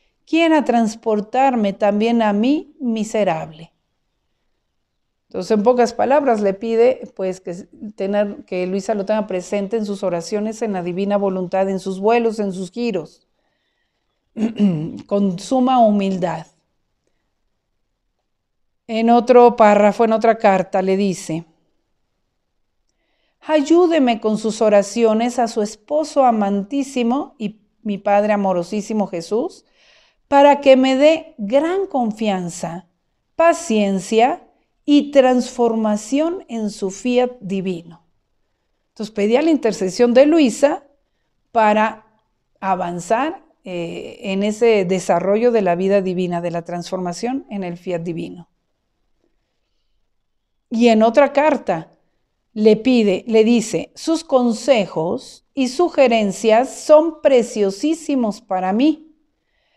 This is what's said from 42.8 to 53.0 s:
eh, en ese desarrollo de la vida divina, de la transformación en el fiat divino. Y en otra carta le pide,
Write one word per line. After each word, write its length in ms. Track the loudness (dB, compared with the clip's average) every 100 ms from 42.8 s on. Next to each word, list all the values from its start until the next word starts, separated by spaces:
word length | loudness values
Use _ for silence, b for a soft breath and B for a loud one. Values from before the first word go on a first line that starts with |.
| -4 -8 -4 -2 -2 -6 _ _
eh, 540 | -12 -10 -8 -10 -14 -12
en 200 | -6 -2
ese 420 | -2 0 2 2 2
desarrollo 640 | -2 0 -2 0 0 2
de 100 | 2
la 140 | 0 0
vida 260 | 0 0
divina, 400 | 0 -4 -4 -4
de 80 | -6
la 140 | -8
transformación 840 | -8 -12 -8 -8 -8 -6 -6 -8 -8
en 120 | -10
el 140 | -10 -10
fiat 240 | -8 -8
divino. 480 | -6 -10 -10 -14 -20 _ _ _ _ _ _ _ _ _ _ _ _ _ _ _ _ _ _ _ _ _ _
Y 160 | 2 4
en 160 | 4
otra 300 | 4 4 2
carta 580 | 2 0 0 -4 -6 -8 _ _ _ _ _ _
le 220 | 0 2 4
pide, 480 | 2 2